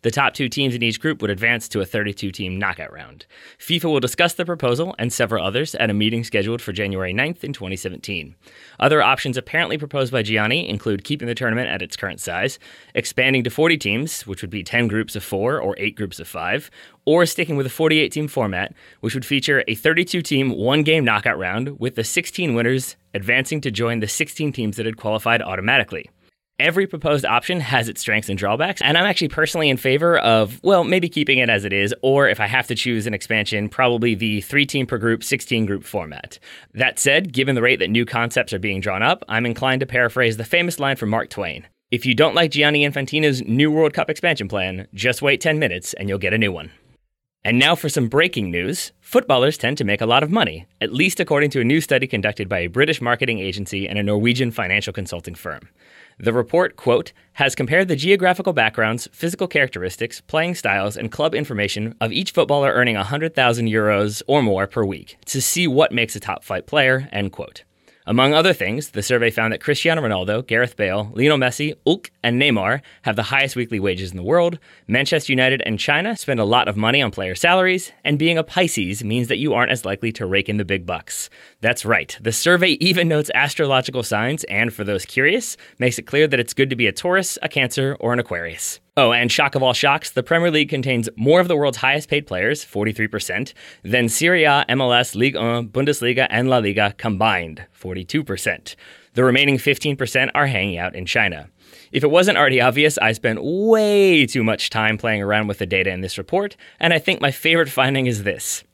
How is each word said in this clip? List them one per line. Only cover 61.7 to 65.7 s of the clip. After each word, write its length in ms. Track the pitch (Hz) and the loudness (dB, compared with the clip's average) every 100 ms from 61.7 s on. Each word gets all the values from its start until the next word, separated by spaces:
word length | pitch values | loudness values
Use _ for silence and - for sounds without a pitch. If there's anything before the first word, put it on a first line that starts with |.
| 104 113 - | -2 -6 -4
of 100 | 117 | -2
each 200 | 180 190 | -2 -2
footballer 420 | - 139 143 139 | 0 2 2 4
earning 240 | - 123 107 | 4 2 2
a 80 | 98 | -2
hundred 280 | 143 160 | -2 -2
thousand 340 | 160 123 117 113 | 2 2 2 0
euros 540 | 110 107 101 104 104 - | 2 2 2 0 -4 0
or 140 | 143 | 2
more 260 | 117 95 98 | 4 2 0
per 160 | - | -2
week 320 | 101 90 - - - | -2 -4 -12 -20 -8
to 140 | 139 | -4
see 260 | - 170 | -2 0
what 260 | 175 | 2